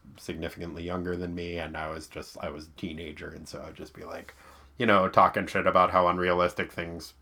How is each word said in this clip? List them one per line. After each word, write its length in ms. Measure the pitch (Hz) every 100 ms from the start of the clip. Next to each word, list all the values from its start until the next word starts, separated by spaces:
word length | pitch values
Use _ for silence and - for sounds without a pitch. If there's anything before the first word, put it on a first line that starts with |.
| - -
significantly 680 | - 80 80 - 85 78
younger 320 | 87 90 87 87
than 180 | 87
me, 240 | 87 87 87
and 180 | 80 80
I 120 | 78
was 160 | 80 -
just, 300 | 80 76 -
I 80 | 82
was 180 | 73 80
a 140 | -
teenager, 480 | 90 80 82 76 85
and 180 | 80 80
so 140 | 82 82
I'd 80 |
just 180 | 78 78
be 100 | -
like, 300 | - - - - - - - -
you 80 | 117
know, 220 | 101 92
talking 380 | - 92 107 90
shit 200 | 98 92
about 240 | 90 90
how 180 | 92 87
unrealistic 640 | 90 87 87 90 - 87
things 400 | - 85 85 - -